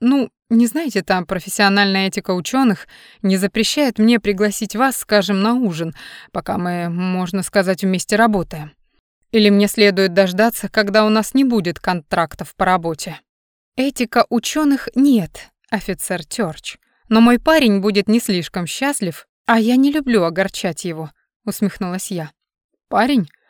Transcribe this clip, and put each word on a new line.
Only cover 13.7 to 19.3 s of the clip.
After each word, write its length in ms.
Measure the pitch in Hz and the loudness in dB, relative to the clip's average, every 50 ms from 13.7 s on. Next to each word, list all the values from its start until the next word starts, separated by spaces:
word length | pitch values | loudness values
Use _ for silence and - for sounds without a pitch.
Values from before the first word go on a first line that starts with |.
| _ | _
Этика 500 | - 262 285 269 - 247 226 - 247 - - | -4 -4 -4 -2 -4 -6 0 2 0 2 2
учёных 600 | - 233 - - - 302 311 - 277 - - - - | 0 -2 -4 -2 -4 0 0 0 0 0 -2 -6 0
нет, 560 | 247 277 285 262 220 170 - - - - - _ _ _ _ | 2 4 4 4 2 0 -2 -8 -18 -20 -20 _ _ _ _
офицер 540 | - 202 - - 185 - - - 185 175 160 | -6 -6 -4 -6 -8 -8 -6 -6 -6 -8 -8
Тёрч, 520 | - - - 214 165 151 - - - - - _ _ _ _ _ _ | -10 -6 -4 -4 -4 -6 -10 -14 -16 -16 -16 _ _ _ _ _ _
но 120 | 220 226 | 4 6
мой 200 | 226 240 247 233 | 6 6 6 4
парень 400 | - 320 320 320 277 226 202 196 | 4 4 4 4 4 4 2 2
будет 260 | 185 214 196 202 196 | 0 0 0 0 0
не 140 | - 214 233 | 2 0 0
слишком 460 | - - 196 175 160 - - - 175 | 0 0 -2 -4 -4 -6 -8 -8 -8
счастлив, 600 | 156 - - 269 277 285 - 214 170 160 - - _ | -8 -6 -4 -4 -4 -2 -2 -4 -6 -6 -10 -16 _